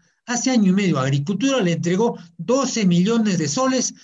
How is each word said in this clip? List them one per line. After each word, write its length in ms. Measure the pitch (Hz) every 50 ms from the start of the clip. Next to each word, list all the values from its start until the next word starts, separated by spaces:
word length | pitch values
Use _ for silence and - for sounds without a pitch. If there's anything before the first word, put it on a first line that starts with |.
| _ _ _ _ _
Hace 240 | - 247 - - 262
año 220 | 254 233 202 185
y 20 | 185
medio, 240 | 202 202 180 151
Agricultura 640 | 135 127 135 139 143 143 170 202 202 262 269 269 247
le 120 | 196 170 165
entregó 440 | - - 175 185 190 233 240 233 - - - _
doce 500 | - 160 190 247 277 262 - - 233 202
millones 500 | 180 175 175 180 220 233 233 214 208 180
de 100 | 165 156
soles 460 | 139 143 254 262 262 262 247 - - - -